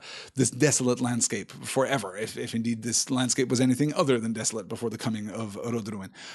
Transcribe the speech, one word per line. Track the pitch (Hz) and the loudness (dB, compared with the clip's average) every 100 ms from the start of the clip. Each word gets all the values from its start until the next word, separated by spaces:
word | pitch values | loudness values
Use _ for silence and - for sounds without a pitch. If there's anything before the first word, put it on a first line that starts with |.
| - - - - | -6 -14 -6 0
this | 123 | 0
desolate | 123 147 - 127 123 | 4 4 4 2 2
landscape | 123 120 - 107 92 | 0 0 0 -2 -6
forever, | - 117 131 127 135 98 95 | -10 -4 0 2 0 -2 -6
if, | 110 - | -6 -6
if | 120 | -4
indeed | 117 113 113 | -2 -2 -2
this | 113 110 - | -2 -2 0
landscape | 131 127 - 127 | 0 2 2 2
was | 123 | 4
anything | 127 127 151 147 | 4 4 4 4
other | 151 123 | 4 4
than | 113 | 2
desolate | 110 107 110 90 | -2 -2 -4 -6
before | 113 117 | -4 -4
the | 107 | -2
coming | 120 110 104 | -2 -2 -4
of | 98 110 101 | -6 -6 -6
Orodruin. | 117 117 107 104 95 - - | -4 -4 -4 -6 -10 -14 -16